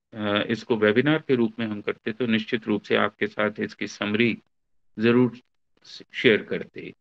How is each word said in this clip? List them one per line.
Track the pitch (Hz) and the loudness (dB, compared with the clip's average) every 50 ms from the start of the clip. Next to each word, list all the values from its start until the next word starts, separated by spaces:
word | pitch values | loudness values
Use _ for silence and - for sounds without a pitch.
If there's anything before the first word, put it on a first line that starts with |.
| _ _ - | _ _ -10
अ, | 107 107 104 104 104 - - | -6 -4 -2 0 0 0 -2
इसको | 117 107 - - 117 | -4 -6 -2 -2 0
वेबिनार | 107 107 107 104 123 131 147 156 156 | 2 4 4 4 4 2 2 0 0
के | - - 131 | 0 0 2
रूप | 117 117 110 - 120 | 2 2 0 -2 -4
में | 113 | -6
हम | 107 104 104 | -6 -6 -6
करते | - 110 104 - _ 117 | -6 -6 -8 -6 _ -10
तो | 110 - 127 | -6 -4 -2
निश्चित | 113 110 107 107 - 123 113 - | 0 0 0 0 -2 -4 -4 -2
रूप | 113 104 101 | -2 -2 -2
से | - - 113 | 0 0 0
आपके | 107 107 104 - _ 104 | 2 2 0 -2 _ -6
साथ | 104 - - 107 104 107 110 | -4 -2 -2 -2 -2 -2 -4
इसकी | 110 107 - - 104 | -8 -8 -8 -10 -10
समरी | 104 - - 104 104 104 107 120 113 - - _ _ _ _ _ _ _ _ _ _ _ 107 | -10 -8 -6 -4 -2 0 2 2 0 0 -4 _ _ _ _ _ _ _ _ _ _ _ 0
जरूर | 110 120 120 123 127 117 - - _ _ _ _ _ _ _ _ _ - - - - - | 2 4 4 4 2 2 -2 -8 _ _ _ _ _ _ _ _ _ -20 -20 -20 -20 -14
share | - - - 120 104 98 | -8 0 2 4 4 4
करते | - - 92 82 - - _ - 85 92 - _ | 0 -4 -6 -8 -8 -10 _ -16 -16 -16 -18 _